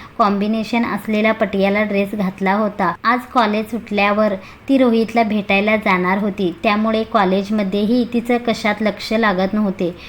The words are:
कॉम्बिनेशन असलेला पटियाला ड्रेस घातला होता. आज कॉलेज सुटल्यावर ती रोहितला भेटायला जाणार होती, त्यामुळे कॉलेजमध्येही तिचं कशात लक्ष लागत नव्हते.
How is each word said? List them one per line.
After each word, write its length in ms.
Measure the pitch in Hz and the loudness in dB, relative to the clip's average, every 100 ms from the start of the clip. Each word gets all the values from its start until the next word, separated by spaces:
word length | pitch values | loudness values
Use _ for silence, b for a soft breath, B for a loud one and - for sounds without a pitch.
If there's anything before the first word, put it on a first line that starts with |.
| B - | B 0
कॉम्बिनेशन 680 | 214 202 208 220 214 240 | 2 2 0 -2 -2 -2
असलेला 480 | 233 202 - 214 220 | -2 -4 -4 0 0
पटियाला 500 | 220 202 196 196 202 | 0 -2 0 0 0
ड्रेस 320 | 208 202 202 | 0 0 -2
घातला 400 | 208 190 190 190 | -2 -4 -2 0
होता. 400 | 202 214 202 190 - | 0 0 -2 -2 -2
आज 160 | 220 247 247 | -2 -2 0
कॉलेज 360 | 262 214 208 220 | 0 2 0 -4
सुटल्यावर 640 | 233 - 202 202 208 214 190 B B - | -6 -4 0 2 2 2 0 B B 0
ती 100 | 269 | 4
रोहितला 440 | 254 226 220 233 | 4 2 2 2
भेटायला 540 | 220 214 202 196 208 214 | 2 0 0 0 2 0
जाणार 420 | 208 185 180 196 | 2 2 2 0
होती, 380 | 208 196 185 170 | 0 0 -2 0
त्यामुळे 420 | 226 208 220 220 | 0 0 0 0
कॉलेजमध्येही 1040 | 220 220 185 190 196 220 196 202 208 247 240 | 0 2 2 2 0 -2 0 0 2 0 0
तिचं 260 | 240 233 240 | -2 0 -2
कशात 360 | 240 220 214 208 | 0 -2 -2 0
लक्ष 320 | 214 196 - | -2 -2 -2
लागत 420 | 220 220 185 196 | 0 2 2 0
नव्हते. 420 | 214 208 185 180 180 | 0 0 0 -4 -6